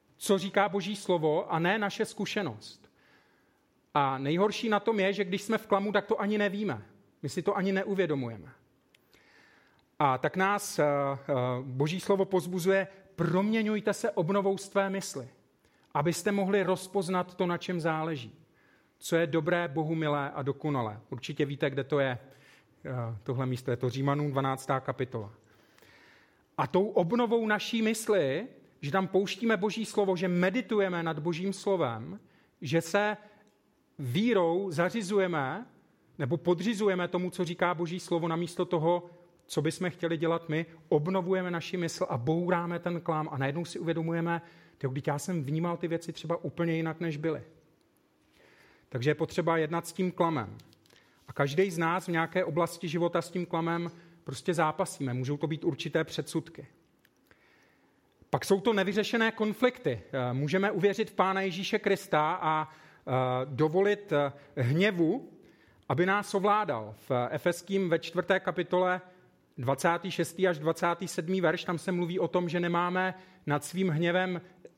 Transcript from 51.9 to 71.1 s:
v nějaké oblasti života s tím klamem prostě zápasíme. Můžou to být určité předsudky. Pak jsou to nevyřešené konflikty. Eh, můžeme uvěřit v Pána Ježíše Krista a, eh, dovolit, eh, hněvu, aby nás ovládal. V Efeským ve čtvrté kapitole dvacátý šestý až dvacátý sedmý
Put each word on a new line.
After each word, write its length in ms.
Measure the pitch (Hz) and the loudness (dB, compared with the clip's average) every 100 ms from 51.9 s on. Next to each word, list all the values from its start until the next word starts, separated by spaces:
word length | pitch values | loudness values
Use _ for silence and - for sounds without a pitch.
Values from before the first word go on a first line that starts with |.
| 180 | 0
v 60 | - | 0
nějaké 340 | 165 165 185 | 0 2 0
oblasti 440 | 185 156 170 - 170 | 0 0 0 -2 -4
života 340 | 170 170 170 | 0 0 0
s 80 | - | -2
tím 160 | 185 175 | -4 -2
klamem 440 | 165 165 170 170 - - - | -2 0 -2 -4 -10 -20 -16
prostě 300 | - 131 - | -12 -6 -2
zápasíme. 600 | 165 156 156 185 - 135 | 2 2 0 -4 -4 -4
Můžou 220 | 123 127 147 | -2 -2 -2
to 100 | 151 | -2
být 180 | 156 | -2
určité 400 | 170 139 151 160 | -2 -4 -2 -2
předsudky. 640 | 160 - - 165 - - 143 _ _ _ _ _ _ _ _ _ _ _ _ _ _ _ - | -2 -4 -4 -6 -6 -12 -20 _ _ _ _ _ _ _ _ _ _ _ _ _ _ _ -4
Pak 140 | 139 | -2
jsou 160 | - 196 | 2 2
to 120 | 233 | 4
nevyřešené 600 | 202 190 202 202 233 226 | 2 2 0 0 2 2
konflikty. 720 | 226 214 208 247 247 147 110 - | 0 -2 2 0 0 -4 -4 -4
Eh, 200 | 135 123 | -4 -2
můžeme 380 | 131 143 190 202 | -2 0 2 2
uvěřit 400 | 208 202 196 214 | 2 2 2 -2
v 40 | |
Pána 260 | - 190 190 | 0 2 0
Ježíše 380 | 190 175 185 208 | -2 -4 -2 0
Krista 600 | 214 190 - 151 151 170 | 0 0 2 2 2 0
a, 260 | 160 156 151 | 0 0 -2
eh, 400 | - - - 135 127 127 127 | -10 -20 -14 -2 0 0 -2
dovolit, 680 | 135 127 151 180 202 202 202 | -2 0 2 4 2 0 0
eh, 500 | 147 139 - - - | 0 0 -4 -8 -2
hněvu, 720 | 120 156 208 175 160 247 - - - _ _ _ - | 2 4 4 4 2 2 -4 -18 -20 _ _ _ -2
aby 180 | 139 185 | 2 4
nás 280 | 202 196 | 2 0
ovládal. 600 | 196 202 214 190 117 107 104 - | 2 4 4 2 -2 -6 -10 -2
V 200 | 123 120 | 0 0
Efeským 580 | 151 175 170 - 196 180 | 0 0 -2 -2 0 2
ve 100 | 165 | 0
čtvrté 420 | - 175 180 190 | 0 -2 0 0
kapitole 600 | 185 175 170 180 180 180 - - _ _ _ - | 0 -4 0 2 2 0 -6 -20 _ _ _ -4
dvacátý 520 | 127 147 170 170 190 | -2 2 2 2 -2
šestý 380 | - 165 - 185 | -4 -4 0 0
až 100 | 151 | 2
dvacátý 500 | 156 160 170 170 | -2 0 0 0
sedmý 320 | 180 | -4